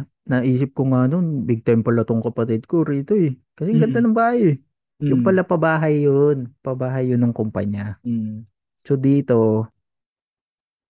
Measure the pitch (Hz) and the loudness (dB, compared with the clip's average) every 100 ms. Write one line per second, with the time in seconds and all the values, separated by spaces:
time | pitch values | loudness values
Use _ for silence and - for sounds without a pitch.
0 | 139 _ - 127 127 127 135 - 135 131 | -10 _ -4 -2 0 0 -2 -2 0 2
1 | 127 170 170 147 120 117 - 113 110 117 | 2 0 -2 -4 -2 -2 2 2 2 0
2 | 113 113 113 117 117 113 - 170 151 139 | 0 -2 -2 -4 -2 -4 -2 -2 0 -2
3 | 139 214 160 131 _ - 165 226 220 233 | -2 0 0 -2 _ -8 -2 2 2 2
4 | 240 220 233 247 190 139 _ _ _ - | 0 2 0 2 0 0 _ _ _ -8
5 | 147 131 123 185 185 175 160 160 156 151 | -2 0 2 0 0 0 0 0 0 2
6 | 147 139 147 139 120 _ - 131 127 131 | 2 4 2 0 -4 _ -8 -6 -4 -2
7 | 127 123 120 117 110 98 101 101 104 101 | 0 2 0 0 -4 -4 -4 -4 -8 -10
8 | 123 117 110 110 113 _ _ _ - 139 | -6 -6 -6 -10 -16 _ _ _ -4 0
9 | 135 143 139 120 110 110 110 _ _ _ | 2 2 2 2 2 0 -2 _ _ _
10 | _ _ _ _ _ _ _ _ _ | _ _ _ _ _ _ _ _ _